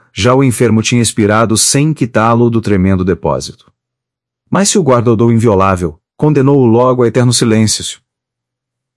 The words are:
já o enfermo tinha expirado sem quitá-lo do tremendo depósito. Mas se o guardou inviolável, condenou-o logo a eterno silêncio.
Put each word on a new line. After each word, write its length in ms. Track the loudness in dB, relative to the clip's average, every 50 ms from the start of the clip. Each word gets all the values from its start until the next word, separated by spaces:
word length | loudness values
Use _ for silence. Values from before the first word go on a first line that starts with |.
| _ _ _
já 200 | -4 -2 0 2
o 100 | 2 2
enfermo 380 | 0 0 0 0 0 0 0
tinha 200 | 0 0 0 0
expirado 560 | -2 -2 -2 -2 0 0 2 0 0 0 0 -2
sem 360 | -2 -2 0 0 0 -2 -2
quitá-lo 560 | -2 -4 -4 -2 0 0 2 2 2 0 0
do 120 | 0 -2
tremendo 420 | -2 -2 0 0 0 0 0 0 -2
depósito. 680 | -2 -4 -4 -4 -4 -4 -4 -6 -12 -16 _ _ _ _ _ _ _ _ _ _ _ _ _ _ _ _ _ _ _
Mas 200 | -4 -2 -2 0
se 100 | 0 0
o 40 | 0
guardou 480 | 2 0 2 2 0 0 2 2 2
inviolável, 680 | 2 2 2 2 2 2 2 0 0 -2 -4 -6 -8 -12 _ _ _
condenou-o 500 | -4 -2 0 0 2 2 2 2 2 2
logo 380 | 2 2 2 2 2 0 0 0
a 40 | 0
eterno 260 | 0 0 0 0 0
silêncio. 680 | 0 0 0 0 0 0 0 -2 -4 -8 -12 -14 -16 _ _ _ _ _ _ _ _ _ _ _ _ _ _ _ _ _ _ _